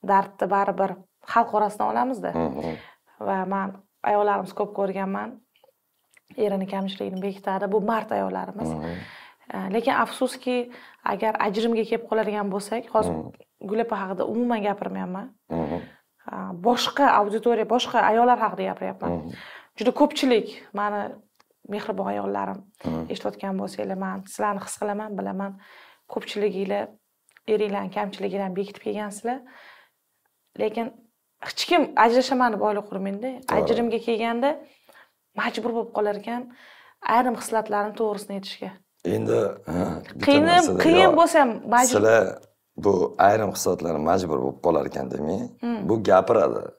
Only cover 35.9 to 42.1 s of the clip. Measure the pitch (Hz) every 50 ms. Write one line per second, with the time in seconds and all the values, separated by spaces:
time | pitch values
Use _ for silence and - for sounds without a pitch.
35.9 | - - 214 208 208 196 202 - 233 240 254 247 - _ - - - - - -
36.9 | _ _ - - - 233 247 254 233 214 - - 226 220 214 220 208 208 202 208
37.9 | 208 - 226 214 208 196 202 - 202 196 196 - - - - 190 - - _ _
38.9 | _ _ _ 85 - 110 110 113 117 117 110 98 - - - - 80 87 92 -
39.9 | 82 82 - - - - - - 285 294 302 330 349 359 349 302 - - - 320
40.9 | 330 - - - 311 302 339 320 330 320 285 247 220 - - - 220 240 254 247
41.9 | 247 208 202 220